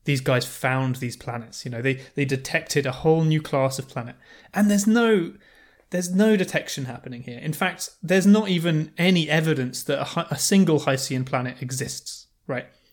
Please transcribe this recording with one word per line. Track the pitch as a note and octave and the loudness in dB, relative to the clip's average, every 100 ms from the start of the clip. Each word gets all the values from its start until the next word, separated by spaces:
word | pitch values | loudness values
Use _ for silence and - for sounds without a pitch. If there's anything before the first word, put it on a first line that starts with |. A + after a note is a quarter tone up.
these | - C#3 | -2 -2
guys | C3 B2+ A#2+ | 2 0 -2
found | - C3 C3 C3 B2+ | -4 -2 0 -2 -4
these | B2 - | -6 -10
planets. | - A#2+ A2+ - | -10 -10 -12 -14
You | C3 | -12
know, | A#2 | -4
they, | C3 C3 - - | -2 -2 -6 -4
they | C3+ | -2
detected | C3 - E3 - D3 C#3 | -2 -2 -6 -2 -2 -2
a | |
whole | B2+ D#3+ D#3+ | 0 2 4
new | D#3+ D#3 | 4 0
class | D3 C#3+ C3+ C3+ | 0 0 0 -2
of | C3 | -10
planet. | - B2 - _ - - | -10 -12 -14 _ -20 -6
And | - G#3 | 2 4
there's | G3+ G#3 | 4 4
no, | A3+ A#3 G#3+ E3+ - _ _ _ _ - | 4 4 4 0 -8 _ _ _ _ -8
there's | F3+ F3+ | -6 -2
no | F#3 A3 G#3+ | 4 4 4
detection | F3+ D#3 - - B2+ | 2 -4 -6 -8 -8
happening | A#2+ - A#2+ | -10 -14 -14
here. | B2+ A#2+ | -12 -10
In | D3+ | -6
fact, | D3+ F#3 E3+ - _ | -4 -4 -4 -12 _
there's | E3 F#3 G3+ | 0 4 8
not | G#3 G#3 | 6 6
even | F3+ E3+ D#3 D#3 - | 0 0 0 -2 0
any | F3 F3+ D3+ | 2 2 2
evidence | D3+ D#3+ C#3+ B2+ B2+ | 0 2 0 -2 -6
that | - C#3+ | -4 -4
a, | C#3 | -4
Hy-, | - E3 | -4 -4
a | C3+ | -4
single | - G3 F3 D3+ | 2 4 6 4
Hycean | C#3+ C3+ - B2+ | 2 -2 -2 -4
planet | B2+ C3 B2 C3 | -2 -4 -4 -8
exists, | B2+ C3 B2 - - - - _ - | -8 -6 -8 -10 -14 -16 -18 _ -8
right? | B2+ - _ _ | -8 -10 _ _